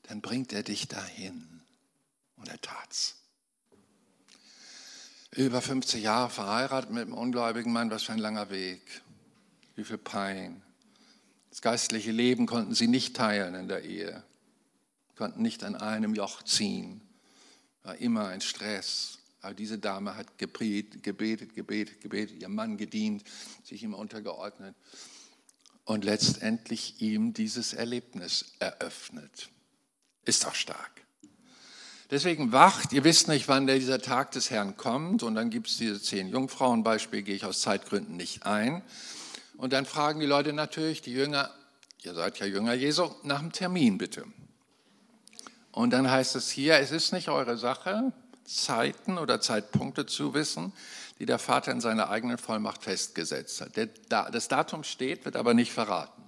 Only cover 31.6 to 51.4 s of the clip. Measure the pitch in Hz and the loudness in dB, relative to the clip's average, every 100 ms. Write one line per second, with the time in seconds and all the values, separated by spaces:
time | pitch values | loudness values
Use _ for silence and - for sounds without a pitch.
31.6 | - - - - - 139 175 151 127 127 | -20 -20 -20 -20 -2 0 2 2 6 12
32.6 | 180 - - 139 143 160 - 147 - 135 | 12 10 2 6 8 8 6 2 6 4
33.6 | 135 135 127 131 113 127 139 131 - 113 | 6 4 4 0 2 0 0 -2 0 0
34.6 | 101 98 127 127 165 220 117 110 117 113 | -2 -2 -2 -2 0 0 2 0 0 -2
35.6 | - - 113 101 - 101 92 127 131 - | -4 -2 -2 -2 -2 -2 -2 -2 -2 2
36.6 | 131 117 110 107 - 107 104 98 101 92 | 4 6 4 2 0 -4 -4 -4 -2 -2
37.6 | 113 98 - 101 107 87 87 - 95 104 | 0 0 0 -4 -2 -8 -8 -6 -2 0
38.6 | 117 170 - - - - - - - - | 0 -2 -10 -16 -14 -14 -14 -16 -18 -8
39.6 | 127 131 135 156 147 156 147 143 143 147 | -2 0 0 0 0 2 4 4 4 -2
40.6 | 151 - 156 151 131 123 143 143 139 - | -4 -2 -2 -2 -4 0 0 0 -2 -8
41.6 | _ _ - - 87 85 87 - 101 98 | _ _ -20 -18 -10 -2 -2 -2 -2 0
42.6 | 113 123 139 151 165 - 143 143 160 - | 0 2 2 2 0 -2 -4 -4 -4 -4
43.6 | 185 180 123 98 180 - - - - _ | -2 6 6 6 -2 -6 -14 -18 -20 _
44.6 | _ _ _ _ _ _ - - - - | _ _ _ _ _ _ -20 -20 -20 -20
45.6 | _ - 120 127 131 131 131 131 - - | _ 2 4 6 6 4 4 -2 -4 0
46.6 | 143 156 135 160 - 185 170 143 120 117 | 6 6 6 0 0 0 2 0 2 0
47.6 | 120 131 180 208 262 - - - - - | 0 -2 -2 0 0 -2 -20 -20 -6 -2
48.6 | - 117 135 - - 185 139 117 - 110 | 0 2 2 0 -4 -2 2 2 2 0
49.6 | - - 135 135 139 - 147 135 151 - | 2 0 0 -4 -4 -4 -2 0 -2 -4
50.6 | 180 - - - - - 127 123 | -8 -10 -16 -16 -16 -6 0 0